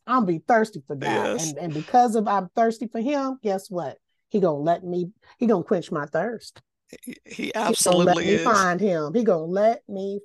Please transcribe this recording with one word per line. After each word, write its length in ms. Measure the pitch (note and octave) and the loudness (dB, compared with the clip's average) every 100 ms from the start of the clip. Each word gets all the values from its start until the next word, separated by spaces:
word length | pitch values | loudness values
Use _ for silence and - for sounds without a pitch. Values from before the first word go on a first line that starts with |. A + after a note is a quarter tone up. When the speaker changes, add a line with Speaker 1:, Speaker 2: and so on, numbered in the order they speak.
| - | -2
Speaker 1:
I'm 140 | B3+ | 0
gonna 40 | F#3+ | 2
be 120 | E3 | 0
thirsty 420 | - A#3 A3 D#3 - | 2 2 2 -4 -10
for 80 | C#3+ | -6
God. 400 | - A2+ A2+ A2 | -2 -2 -2 -4
Speaker 2:
Yes. 60 | |
Speaker 1:
And, 160 | D#3+ D3 | -6 -6
and 140 | - | -8
because 420 | D3 D#3+ B3 B3 A3 | -8 2 4 4 2
of 120 | G#3+ | 0
I'm 220 | G3+ F#3 - | -2 -2 0
thirsty 320 | A3+ A3+ A3+ | 0 0 -6
for 120 | A#3 | -4
him, 380 | A#3 C#4+ C4+ C4 | -2 -2 -2 -4
guess 260 | G#3+ F#3+ - | -4 -4 -4
what? 300 | F3+ C#3+ - _ _ _ | -8 -8 -10 _ _ _
He 100 | G#3+ | 0
gonna 180 | F3+ D3 | 2 2
let 260 | D3+ F3 | 0 -2
me, 280 | F3+ F3 F3 - _ _ | -2 -4 -6 -10 _ _
he 80 | A#3 | 2
gonna 180 | G3 | 2
quench 280 | - F#3 D#3 | 2 -2 -2
my 160 | D#3 D3 | -6 -4
thirst. 540 | D#3+ G#3 A3 - - _ _ _ - | -2 -4 -6 -14 -20 _ _ _ -20
Speaker 2:
He, 120 | - - - | -18 -20 -18
he 180 | - - | -10 -8
Speaker 1:
He 60 | |
gonna 460 | A3 A3 A3+ F#3+ F3+ | -4 -2 0 2 4
let 200 | F3 F3 | 4 4
Speaker 2:
absolutely 80 | F3+ | 2
Speaker 1:
me 80 | G3+ | 2
Speaker 2:
is. 80 | |
Speaker 1:
find 360 | E3 G#3 F#3 F3 | 4 2 2 2
him. 320 | G3+ E3 D3+ | 0 0 0
He 100 | G3+ | 0
gonna 220 | A3 E3+ D#3+ | 2 2 0
let 420 | F#3 A3 A#3 - | 2 2 2 -4
me 320 | G3 G3 G3+ | -8 -6 -8